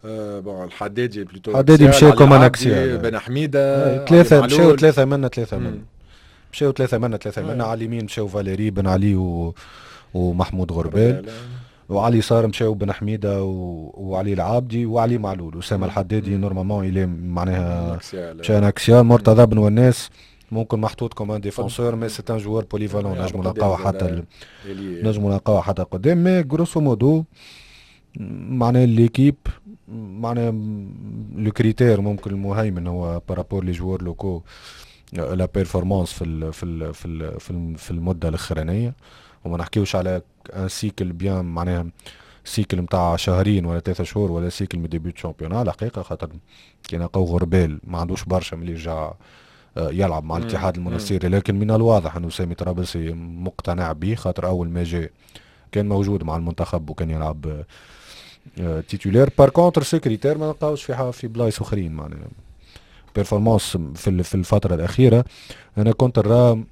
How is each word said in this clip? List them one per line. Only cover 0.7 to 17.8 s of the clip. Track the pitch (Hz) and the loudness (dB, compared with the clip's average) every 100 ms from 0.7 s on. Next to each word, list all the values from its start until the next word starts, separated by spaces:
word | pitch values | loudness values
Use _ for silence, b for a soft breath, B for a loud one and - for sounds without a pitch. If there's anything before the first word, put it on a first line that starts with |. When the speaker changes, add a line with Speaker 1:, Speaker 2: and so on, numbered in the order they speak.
| - 104 104 123 104 | -10 -8 -4 -6 -6
Speaker 1:
بلوتو | 95 95 107 | -12 -12 -4
Speaker 2:
الحدادي | 107 139 156 143 | 2 8 10 10
Speaker 1:
أكسيال، | |
Speaker 2:
مشى | 135 147 | 12 10
Speaker 1:
علي | 135 | 10
Speaker 2:
كومان | 139 139 | 10 12
Speaker 1:
العبدي، | 127 | 8
Speaker 2:
أكسيال. | 127 127 - 131 117 | 6 2 2 0 -2
Speaker 1:
بن | 113 110 | -2 -4
حميدة، | 120 131 151 139 | -6 -4 0 2
Speaker 2:
آه، | 139 139 139 127 | 2 2 2 0
Speaker 1:
علي | - | 6
Speaker 2:
ثلاثة، | 170 170 151 | 8 10 8
Speaker 1:
معلول. | 123 | 6
Speaker 2:
مشاو | 147 170 139 | 6 8 8
ثلاثة | 156 143 | 6 6
منا، | 131 139 131 | 2 2 -2
ثلاثة | - 113 104 | -4 -6 -6
Speaker 1:
مم. | |
Speaker 2:
منا. | 120 110 - - b b b b b | -6 -8 -14 -20 b b b b b
مشاو | - 143 | -2 0
ثلاثة | 135 127 120 | 2 0 0
منا، | 120 107 | -2 -4
ثلاثة | 107 107 | -6 -6
منا. | 98 117 | -6 -4
Speaker 1:
آه. | 113 | -2
Speaker 2:
على | 113 | -4
اليمين | 113 117 | -4 -6
مشاو | 107 - 104 | -6 -6 -4
فاليري | 101 98 95 107 | -4 -4 -2 -2
بن | 95 95 | 0 0
علي | 92 101 95 | 2 4 2
و-، | 92 85 85 85 B B B B B | 0 -2 -6 -8 B B B B B
ومحمود | 92 90 87 90 92 87 | -2 -2 0 -2 -2 -4
غربال. | 85 80 98 117 | -4 -2 2 2
Speaker 1:
غربال، | 135 110 | 2 -6
آه. | 113 B B B B - | -16 B B B B -4
Speaker 2:
وعلى | 98 113 | 0 2
اليسار | 117 104 117 113 | 2 2 2 2
مشاو | - 113 | 0 -2
بن | 104 101 | -2 -4
حميدة | 95 104 107 101 98 | -4 -6 -4 -2 -2
و-، | 95 92 90 82 80 | -4 -6 -8 -10 -14
وعلي | - 95 92 101 | -12 -6 -4 -2
العابدي | 95 87 120 127 113 117 | -2 0 -2 -2 -4 -2
وعلي | 117 117 120 | 0 0 0
معلول. | 104 92 82 82 | -4 -6 -10 -12
أسامة | - 98 | -4 -2
Speaker 1:
مم. | |
Speaker 2:
الحدادي | 92 101 90 107 98 | -2 -4 -2 -4 -2
Speaker 1:
مم. | 101 | -2
Speaker 2:
نورمالمون | 101 95 92 104 95 | -2 -2 -2 -2 -2
إلي | 95 92 | -2 -2
معناها | 82 90 87 90 90 87 87 | -4 -6 -4 -2 -2 -2 -4